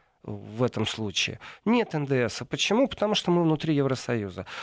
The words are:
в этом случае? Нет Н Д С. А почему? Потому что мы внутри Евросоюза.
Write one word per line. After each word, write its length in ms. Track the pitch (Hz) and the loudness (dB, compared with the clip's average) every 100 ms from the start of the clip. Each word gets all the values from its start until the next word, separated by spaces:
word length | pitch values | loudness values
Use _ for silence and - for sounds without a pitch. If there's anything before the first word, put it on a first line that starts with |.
| _ _ | _ _
в 420 | - 104 104 107 | -12 -12 -10 0
этом 220 | 123 104 107 | 0 2 -2
случае? 520 | - 107 - - - - - | -2 -4 -2 -4 -4 -14 -6
Нет 300 | 202 240 220 | 2 2 2
Н 100 | 156 | -2
Д 240 | 135 131 113 | 0 2 2
С. 140 | - | -2
А 20 | |
почему? 440 | 120 143 - 214 269 | -6 -2 2 4 2
Потому 260 | - 208 | 2 0
что 160 | 208 - | 0 2
мы 140 | 175 | 4
внутри 320 | 165 156 160 143 | 4 2 2 2
Евросоюза. 680 | 135 127 - 120 98 92 - - | 2 0 -2 -2 -2 -8 -10 -10